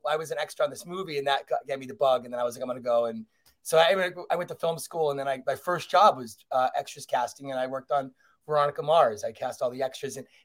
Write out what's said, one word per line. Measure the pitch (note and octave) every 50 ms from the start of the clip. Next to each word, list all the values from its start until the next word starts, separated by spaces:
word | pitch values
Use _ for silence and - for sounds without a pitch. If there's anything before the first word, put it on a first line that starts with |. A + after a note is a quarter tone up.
| - D3
I | D3+ D#3
was | D#3+ C#3+
an | D#3 -
extra | G#3 G3+ - - D#3
on | C#3+
this | C3+ - - E3+
movie, | F3 F#3+ F#3+ E3 D3+ C#3+
and | C#3 C#3+
that | C#3 C3+ - -
got, | D#3 C#3+ - -
gave | C3+ C3+
me | C3+
the | B2+ B2
bug. | A#2 C#3+ C3+ C3 B2+ A#2+
And | A#2+ B2
then | A#2+
I | B2
was | A#2+ A#2 B2
like, | B2+
"I'm | B2
gonna | B2 B2+
go." | A#2+ B2 A#2 A#2 A#2+
And | A#2 A2+ A2+ A2+ - _ _ _ _ _ _
so | - - - D#3+
I | E3 E3+ F#3+
went, | F#3+ F#3 F3+ F3+ F3 E3+ -
I | E3+
went | F3 F3 E3+
to | D#3
film | - - E3 E3 D#3
school, | - - - E3+ D#3+ D3
and | C#3 C#3
then | C#3 C#3
I, | C3+ C3 B2+
my | - C3+
first | C3 - F3+ F3+ E3 - -
job | - F3+ G3+ G#3+ D3 C3
was, | B2 A2+ - - _ -
uh, | C3+ C3 B2+ B2+ -
extras | - - - - D3 -
casting, | - - B2+ B2 A#2+ - - C#3 C#3
and | C3+ B2+
I | B2+ C3
worked | C3 C3 B2+ -
on | D3+ C#3+ C3+ C3+ - _ _ _ _ _ _ -
Veronica | D3+ D3 C#3+ D3 D3 -
Mars. | D3+ D3 D#3+ E3+ D3+ A#2 G#2+ G#2 -
I | A2+
cast | A2 - C3 B2+ A#2 -
all | C#3 B2
the | B2 B2+ C3+
extras, | C3 C3 - - C3 A#2 C3+
and | B2+ _ _ _